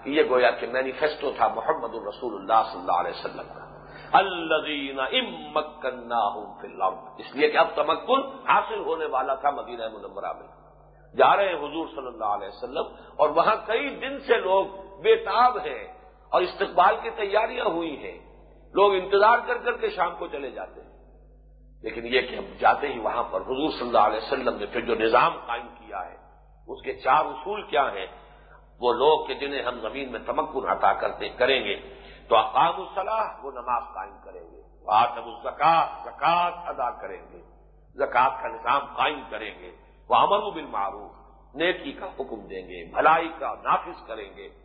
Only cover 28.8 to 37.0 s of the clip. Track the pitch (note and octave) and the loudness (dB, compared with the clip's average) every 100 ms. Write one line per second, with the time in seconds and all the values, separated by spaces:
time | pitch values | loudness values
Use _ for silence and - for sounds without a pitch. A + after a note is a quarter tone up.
28.8 | B2 A#2 C#3+ D3+ C#3+ B2+ C#3+ C#3 A#2+ A#2+ | 0 4 6 4 2 -6 -4 -4 -4 -4
29.8 | G#2+ B2+ C3+ A2+ - C3+ - C3+ F#2+ G2+ | -6 -6 -8 -8 -4 -2 -2 -4 -2 2
30.8 | G2+ - G#2 - G2+ - B2+ C3+ G#2 F#2+ | 2 2 -2 -4 -8 0 4 4 2 -4
31.8 | - - - - - A2+ A2 - D#3+ F3+ | -8 -18 -20 -20 4 4 6 4 4 2
32.8 | F#3 - G3 A3 - - C#3 B2+ A#2+ A#2+ | -6 -6 -2 -2 -4 -6 -12 -10 -2 -2
33.8 | - - G2+ G2+ G2 F#2 E2 - - - | -2 -10 -12 -14 -18 -18 -18 -20 -20 -16
34.8 | - G#2 B2 A#2 A2+ A2 C3 - D3 E3 | 2 4 4 0 -10 -10 -10 2 4 4
35.8 | D3 - A#2+ - D3+ F3 F3 - - D3 | 2 -4 -14 -2 2 2 0 -4 -10 -4
36.8 | B2 - | -4 -4